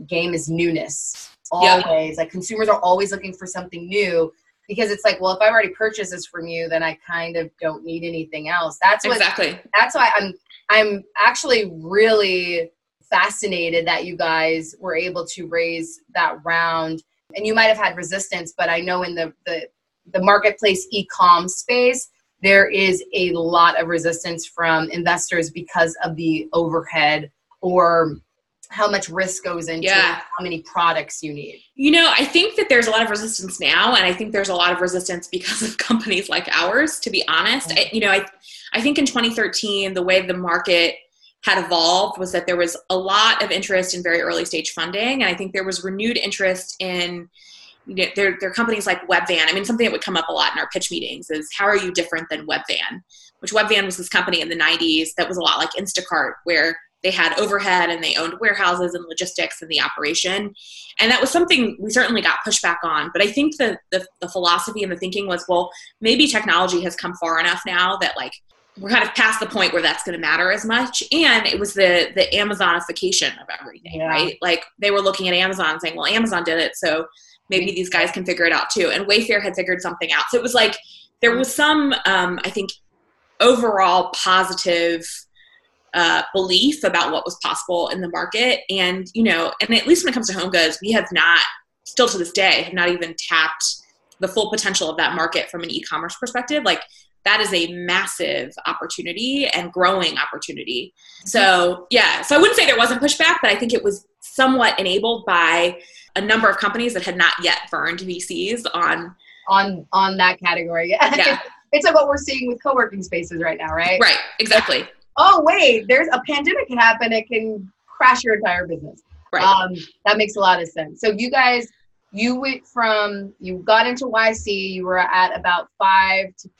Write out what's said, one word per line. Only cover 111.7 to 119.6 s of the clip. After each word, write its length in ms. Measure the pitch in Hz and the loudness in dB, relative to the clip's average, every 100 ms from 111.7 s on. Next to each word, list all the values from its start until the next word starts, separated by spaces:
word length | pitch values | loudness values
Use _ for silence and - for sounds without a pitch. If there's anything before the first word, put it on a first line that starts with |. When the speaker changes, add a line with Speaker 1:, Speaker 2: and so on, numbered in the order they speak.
| 294 | 2
Speaker 1:
It's 100 | 320 | 6
like 100 | 311 | 6
what 120 | 277 | 6
we're 100 | 277 | 2
seeing 300 | 277 262 247 | -2 -6 -4
with 120 | 240 | -4
co-working 400 | - - 214 196 | -2 0 0 -4
spaces 400 | 180 170 170 170 | -6 -6 -6 -6
right 160 | 165 160 | -4 -4
now, 160 | 156 | -4
right? 260 | 160 175 185 | -2 0 4
Speaker 2:
Right, 200 | 208 143 - - | 4 2 -2 -4
exactly. 480 | - 165 - 131 - - _ - | 2 4 4 -2 -4 -14 _ 6
Speaker 1:
"Oh, 240 | 359 370 | 8 8
wait, 440 | 302 392 285 226 208 | 6 6 6 4 4
there's 200 | 262 320 | 4 4
a 80 | 254 - | -2 0
pandemic 380 | 285 302 539 466 | -2 -2 -2 -2
can 100 | 247 | 4
happen. 340 | 233 214 226 | 4 4 0
It 160 | 220 220 | -2 -2
can 400 | 233 220 208 190 _ _ | -4 -4 -6 -10 _ _
crash 360 | - 262 254 | 2 4 4
your 120 | 240 214 | 2 0
entire 320 | 208 175 175 | 0 -2 -4
business." 340 | 147 151 - _ - - | -8 -12 -20 _ -20 -6
Speaker 2:
Right. 120 | - | 2
Speaker 1:
Um, 300 | 190 190 | 4 4